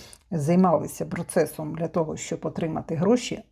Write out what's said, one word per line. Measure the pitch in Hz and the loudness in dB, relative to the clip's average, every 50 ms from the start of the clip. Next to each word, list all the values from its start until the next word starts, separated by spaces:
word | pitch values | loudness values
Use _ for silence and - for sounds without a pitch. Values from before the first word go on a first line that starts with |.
| - - - - _ _ | -20 -20 -20 -20 _ _
займалися | 180 156 139 156 175 185 185 180 160 151 156 156 - - 156 | -4 -2 2 4 6 6 6 6 4 4 2 -4 -6 -8 -8
процесом | 156 180 175 165 - - 185 156 156 - - 156 151 160 | -6 -6 -6 -6 0 2 2 2 2 -2 -6 -8 -8 -6
для | 160 170 160 | -6 -6 -2
того, | - 180 160 156 160 | 0 -2 -2 0 -4
щоб | 156 - - 170 165 - | -8 -6 -6 -6 -4 -4
отримати | 156 147 - 175 160 160 151 143 - 165 | -6 -4 -2 -4 -2 -2 -4 -4 -4 -2
гроші, | 139 180 196 247 247 247 - - - - _ | 0 4 4 4 4 2 -4 -8 -8 -10 _